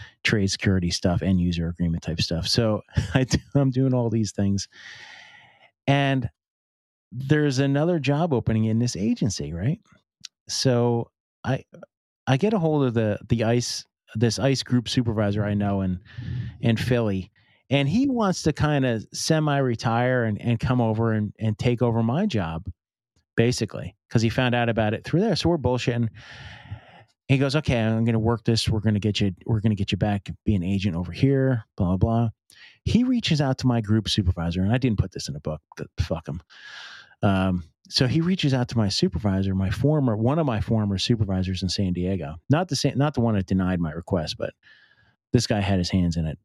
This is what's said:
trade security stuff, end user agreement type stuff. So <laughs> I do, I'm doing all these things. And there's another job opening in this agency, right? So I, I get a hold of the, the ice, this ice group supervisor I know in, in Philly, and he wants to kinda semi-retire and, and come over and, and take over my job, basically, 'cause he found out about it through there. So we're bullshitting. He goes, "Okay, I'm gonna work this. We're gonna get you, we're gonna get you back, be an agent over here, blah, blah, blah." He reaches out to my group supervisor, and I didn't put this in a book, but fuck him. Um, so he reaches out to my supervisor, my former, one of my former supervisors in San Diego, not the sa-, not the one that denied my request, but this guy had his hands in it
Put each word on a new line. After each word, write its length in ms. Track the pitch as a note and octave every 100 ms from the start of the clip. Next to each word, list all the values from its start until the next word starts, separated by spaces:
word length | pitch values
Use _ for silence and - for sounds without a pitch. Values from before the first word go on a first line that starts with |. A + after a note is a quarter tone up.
| - _
trade 260 | - A2 G2
security 400 | - G#2+ F#2+ F2
stuff, 320 | - F#2+ F2
end 180 | F2+ F#2
user 280 | F2 E2+ E2
agreement 340 | F2 F2 E2
type 160 | - D#2+
stuff. 260 | - E2 -
So 340 | - A2+ G#2+ - -
<laughs> 180 | -
I 100 | C3+
do, 140 | C3 C#3+ -
I'm 160 | C#3+ C3+
doing 240 | B2+ C3+
all 160 | B2+ A#2
these 220 | A2+ G#2
things. 360 | - G2+ G2 - - - - - - - - - _ _ _ -
And 420 | C#3 C#3 C3+ A#2+ _ _ _ _ _ _ _ _
there's 460 | B2+ C3+ D3+ D3 B2+
another 400 | C#3 C#3 D#3+ F3
job 340 | C3 C#3+ F3
opening 320 | B2 A2 A2
in 140 | A2 A2+
this 180 | A#2+ -
agency, 560 | G2+ A#3+ A2 - D2
right? 280 | E2 A2 G#3+ _ - _ _ - _ -
So 640 | - C3+ A#2+ A#2+ A#2 - _ _ _
I, 200 | - B2+ - - - _ _ _ -
I 100 | C3
get 160 | G#3
a 40 | A3
hold 260 | D#3+ D3+
of 100 | C3
the, 240 | A2+ G#2+ G2+ -
the 160 | A#2
ice, 400 | A2+ A#2+ A#2+ - - _ _
this 240 | A2 A#2 -
ice 240 | C#3 C3+
group 260 | - B2 A#2
supervisor 560 | - A#2+ G#2+ G#2 G#2
I 100 | G#2
know 280 | G#2 G2+ G2
in, 180 | F#2+ F2+ - - - F2+ - -
in 160 | A#2 A2
Philly, 560 | - B2 A2 F#2+ F2+ _ _ _ -
and 180 | C#3 C#3
he 200 | G3+ C#4
wants 340 | A#3+ G3+ E3+
to 80 | D#3+
kinda 500 | - D3+ D3 C3 A2+ -
semi-retire 1120 | - - D#3 D3+ C#3 C3 A2+ B2 A#2 B2+ B2+
and, 160 | A2+ G#2
and 180 | G#2 A#2
come 200 | A#2+ B2+
over 320 | A2+ A2 A#2
and, 220 | A2 G#2 -
and 180 | A2 G#2
take 240 | B2+ A#2+
over 200 | B2 A2+
my 240 | A2+ C#3 G#3
job, 400 | A2 E2 E2 F#2 - _ _ _ _ _ -
basically, 600 | A#2 A#2+ A2+ - F#2 - _
'cause 120 | A#2+
he 60 | A2+
found 240 | A2 B2+
out 140 | A#2+ A#2
about 260 | A2+ G#2+
it 100 | A2+
through 160 | - D#3+
there. 160 | A3 E3
So 120 | D#3+
we're 80 | E3+
bullshitting. 500 | B2 B2 - A#2+ A#2 - - - - - - - - - - _ -
He 100 | C3+
goes, 180 | C#3 D3
"Okay, 240 | D3 B2
I'm 240 | A2 A2+
gonna 140 | A2+ A2+
work 240 | A2+ A#2
this. 240 | - A2+ -
We're 120 | A2
gonna 200 | G#2 G#2
get 200 | G#2+ G2+
you, 140 | G2+ F2+ -
we're 140 | A2
gonna 140 | A2
get 180 | G2+ G2+
you 60 | F#2+
back, 320 | G#2 G2+ - -
be 100 | -
an 80 | G#2
agent 340 | F2 G2 G2 E2
over 160 | F2
here, 520 | F2 C3+ C3+ C3 B2 - -
blah, 200 | F2+ F#2
blah, 0 |
blah." 320 | A#2 A2+ A#2 - _ - - _
He 200 | - A3+
reaches 360 | B3+ B3 - D3
out 180 | C#3 C3
to 80 | C3
my 120 | A#2
group 280 | G#2 A2 G2
supervisor, 540 | - F2+ F2+ E2 E2+
and 100 | G2
I 60 | B2
didn't 200 | B2+ G2+
put 140 | -
this 160 | - -
in 80 | C#2+
a 40 |
book, 220 | D#2 D2+ _ -
but 120 | D2+ -
fuck 280 | - E2 -
him. 140 | D2+ - - - - - - - -
Um, 420 | G#2 F#2+ F#2+ F2+ E2 _ -
so 160 | - B2+
he 120 | D#3
reaches 320 | E3 F#3+ D3
out 140 | C3 B2
to 80 | A#2+
my 100 | G#2
supervisor, 640 | - F#3 F2+ G#2 F#2+ G2 F#2+
my 140 | F#2+
former, 460 | - C#3 D3+ C3 G#2
one 220 | A2+ D#3
of 60 | D3
my 140 | G#2+
former 380 | - A2 G#2 G2
supervisors 640 | - A#2 G2+ F#2 F#2 F2+
in 60 | F#2+
San 220 | - G2
Diego, 420 | F2 F2+ F#2+ D2 D#2+ -
not 180 | D3 F#3
the 80 | C3+
sa-, 160 | C#3+ A#2+
not 180 | D3
the 60 | C#3+
one 120 | A#2 G#2
that 100 | F#2
denied 340 | F#2+ F#2 F2+
my 120 | E2
request, 440 | D#2+ - F#2 D#2 -
but 160 | - - _ - _ _ _ _ _
this 140 | B2 -
guy 140 | G#2+
had 180 | G2 G2
his 120 | F2
hands 260 | F#2+ F2 E2
in 100 | D#2
it 120 | C#2+